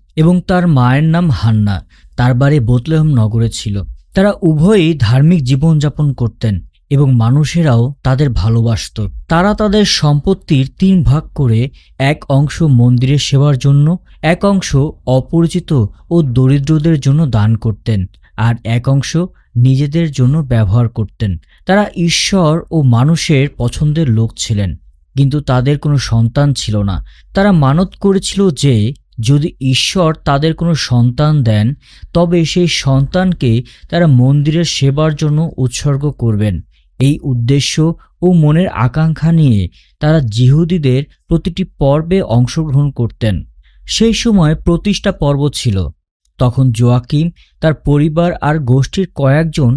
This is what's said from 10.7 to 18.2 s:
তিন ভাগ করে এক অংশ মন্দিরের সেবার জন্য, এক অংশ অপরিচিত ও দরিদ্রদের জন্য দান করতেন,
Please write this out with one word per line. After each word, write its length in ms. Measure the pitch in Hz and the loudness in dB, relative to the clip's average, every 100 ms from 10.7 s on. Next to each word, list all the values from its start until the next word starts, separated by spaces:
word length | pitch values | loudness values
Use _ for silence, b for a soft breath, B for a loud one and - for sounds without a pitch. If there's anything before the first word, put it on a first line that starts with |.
| - | -2
তিন 160 | 190 185 | 2 2
ভাগ 200 | 123 147 - - | 2 0 -2 -4
করে 240 | 131 110 131 b b - | 0 0 -2 b b -4
এক 200 | 135 147 - | -2 -2 -2
অংশ 260 | 135 147 - 160 127 | 0 0 0 2 4
মন্দিরের 420 | 123 123 127 143 - | 4 2 2 0 0
সেবার 280 | 139 147 135 | 0 2 2
জন্য, 300 | 139 143 151 180 b b | 2 2 2 0 b b
এক 200 | 156 180 202 | -2 0 0
অংশ 240 | 196 - 139 147 - - 131 | 0 0 0 0 -4 -2 -2
অপরিচিত 540 | 127 165 170 180 - 143 101 b - | 0 0 0 -2 -2 0 -2 b -2
ও 60 | 170 143 120 | 0 2 2
দরিদ্রদের 600 | 131 143 139 156 165 156 | 2 2 0 0 0 0
জন্য 220 | 135 147 156 110 | 0 0 0 0
দান 140 | 107 113 | 0 0
করতেন, 440 | 113 107 - 104 92 b | -2 -6 -4 -2 -4 b